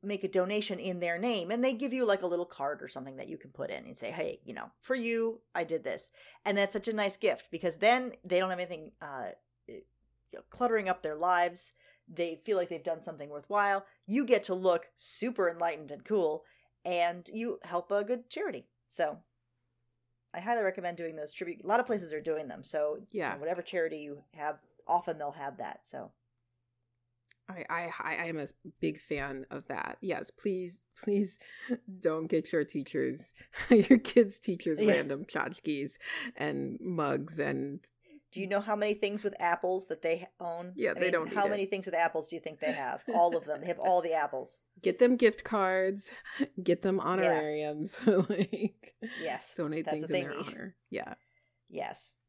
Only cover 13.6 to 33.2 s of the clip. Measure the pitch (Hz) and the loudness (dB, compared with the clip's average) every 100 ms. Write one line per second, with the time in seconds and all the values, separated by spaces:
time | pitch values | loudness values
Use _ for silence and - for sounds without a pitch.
13.6 | 202 196 196 _ - 226 247 226 - 185 | 4 2 -2 _ -2 0 4 4 4 2
14.6 | 185 170 - - - - 240 240 175 170 | 4 4 0 -10 -8 -4 -4 2 0 2
15.6 | 170 156 147 147 - 208 160 156 - _ | -2 -2 -8 -14 -2 2 2 0 -8 _
16.6 | _ _ 175 175 170 175 170 220 233 - | _ _ -2 2 2 0 -10 -6 -6 -6
17.6 | - 175 175 202 208 247 240 311 392 151 | -2 -4 0 0 0 -4 -4 -6 -4 -6
18.6 | - _ _ - 160 165 _ _ _ _ | -12 _ _ -2 -2 -2 _ _ _ _
19.6 | _ _ _ _ _ _ _ 175 190 240 | _ _ _ _ _ _ _ -8 0 2
20.6 | 196 190 175 175 165 160 147 - 175 165 | 2 0 -4 -4 -6 -6 -10 -6 -8 -6
21.6 | - 226 247 214 170 151 156 156 143 - | 2 2 4 -2 -2 -6 -2 -4 -4 -8
22.6 | - 156 151 151 - 202 143 101 156 180 | -4 -2 -2 -2 -8 -4 -4 -4 -4 -4
23.6 | 175 185 165 156 147 143 _ 156 151 151 | -4 -2 -2 -4 -10 -14 _ -6 -6 -6
24.6 | _ _ - 175 175 156 147 151 139 131 | _ _ 0 0 2 -4 -6 -6 -8 -8
25.6 | 90 - - 131 107 _ _ _ _ _ | -10 -10 -12 -14 -14 _ _ _ _ _
26.6 | _ _ _ _ _ _ - - - 185 | _ _ _ _ _ _ -20 -20 -14 -12
27.6 | - 165 170 160 - 160 170 160 147 _ | -4 -4 -4 -6 -4 -2 -2 -4 -6 _
28.6 | 190 - 165 151 - 147 139 135 - 139 | -20 -4 -2 -2 -4 -4 -4 -6 -8 -10
29.6 | - 98 - - 190 165 - - 214 185 | -6 -6 -6 -6 -4 -4 -4 -4 -2 -2
30.6 | 180 175 _ - - 202 196 - - - | -4 -10 _ -8 0 2 2 -2 -14 -16
31.6 | - 240 - 190 175 160 160 160 156 165 | -6 -6 -6 -2 0 0 0 0 2 0
32.6 | 143 151 135 143 131 131 | 0 -4 -4 -2 -2 -4